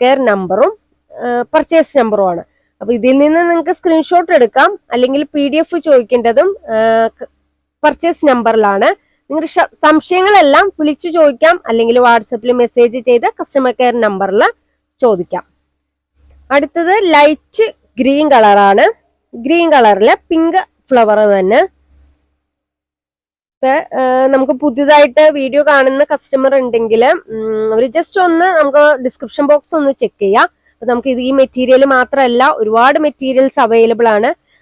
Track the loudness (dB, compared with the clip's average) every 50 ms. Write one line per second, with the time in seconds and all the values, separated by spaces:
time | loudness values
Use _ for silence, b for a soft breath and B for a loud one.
0 | 0 0 0 2 0 0 -2 -2 -4 -4 -2 -2 -2 -2 -4 _ _ _ _ _
1 | _ _ -18 -12 -8 -6 -6 -6 -6 -2 -2 -4 -2 0 0 0 0 0 0 -2
2 | -2 0 0 -2 0 -2 -2 -4 -8 _ _ _ _ _ _ -14 -6 -4 -4 -2
3 | 0 0 2 2 2 2 2 0 0 0 -2 -2 -2 -4 -6 -4 -2 -2 -2 -2
4 | -2 0 0 -2 0 2 0 0 0 2 2 0 0 0 0 -4 _ -8 -4 -2
5 | -2 0 -2 -4 -6 -4 -4 -4 -4 -2 -2 -2 -4 -4 -6 -6 -2 2 2 2
6 | 2 0 -4 -2 0 0 0 0 0 0 -2 -6 -10 -6 -4 -2 0 0 0 0
7 | -2 -2 _ -10 -20 -20 _ _ _ _ _ _ _ _ _ -4 -4 -4 -2 -2
8 | -4 -4 -4 -2 0 0 0 0 0 0 0 0 0 0 0 0 0 -2 -2 _
9 | _ _ _ _ _ -8 -8 -6 -6 -4 -2 -2 -2 -2 _ -2 0 0 0 0
10 | 0 -2 -2 0 0 2 2 4 4 4 4 2 2 0 -2 -4 -4 -4 -4 -4
11 | -8 -6 0 2 2 2 2 2 0 0 0 0 -4 -6 -2 -2 0 0 2 2
12 | 2 2 2 0 -2 -4 -12 -8 -4 -4 -2 0 -2 -2 2 0 0 0 0 -4
13 | -2 0 0 0 0 -2 -6 -6 -12 -6 -4 -2 -2 -2 -2 0 -2 -2 0 0
14 | -2 -2 -2 -2 -4 -2 0 0 0 0 -2 _ _ _ _ _ _ _ _ -2
15 | -2 0 0 -2 -4 -8 -10 -12 -12 _ _ _ _ _ _ _ _ _ _ _
16 | _ _ _ _ _ _ _ _ _ -4 -2 -2 -2 -2 -4 -4 -2 0 0 0
17 | 0 2 2 4 4 4 2 0 _ _ -4 -4 -4 -4 -4 _ _ _ _ -4
18 | -2 0 0 0 2 2 2 4 4 4 4 4 4 4 4 4 2 0 0 _
19 | _ _ _ _ _ _ -18 -12 -4 -2 0 0 2 2 2 4 4 4 2 2
20 | 2 0 0 0 _ -4 -2 0 0 0 0 -2 -4 _ _ _ _ -2 0 2
21 | 2 2 2 2 2 2 2 0 0 0 2 0 0 -2 _ _ _ _ _ _
22 | _ _ _ _ _ _ _ _ _ _ _ _ _ _ _ _ _ _ _ _
23 | _ _ _ _ _ _ _ _ _ _ _ -6 -4 -2 -2 -2 -4 -6 -6 -4
24 | -4 -2 0 0 0 0 0 0 0 -2 -4 -2 -4 -4 -2 -2 0 2 4 4
25 | 4 2 2 2 2 2 2 0 -6 -4 -2 -2 0 2 2 2 2 0 0 -2
26 | -2 -2 -4 -8 _ -4 -4 -2 0 0 0 0 -2 -2 -4 -4 -2 0 0 2
27 | 2 2 0 -2 -4 -12 -12 -10 -8 -6 -6 -4 -4 -2 -2 -2 -2 -2 -2 -4
28 | -6 -4 -2 -2 0 0 0 0 0 0 0 0 0 0 2 2 2 2 2 0
29 | -4 -8 -8 -8 -18 -14 -6 -4 0 0 0 0 0 -4 -4 -2 -2 -2 -2 -2
30 | -4 -6 _ -4 -2 0 2 2 0 0 _ _ _ _ _ -12 -6 -4 -4 -4
31 | -2 -4 -4 -4 -4 -2 0 0 0 -2 -2 -6 0 2 2 2 2 2 2 0
32 | 0 -2 -2 -2 0 0 0 0 0 0 0 -2 -4 -2 0 2 2 2 2 0
33 | -2 -4 -4 -6 -6 -4 0 0 0 0 0 -2 -2 0 2 2 2 2 0 0
34 | 0 0 0 0 0 -2 -4 _ _ _ _ _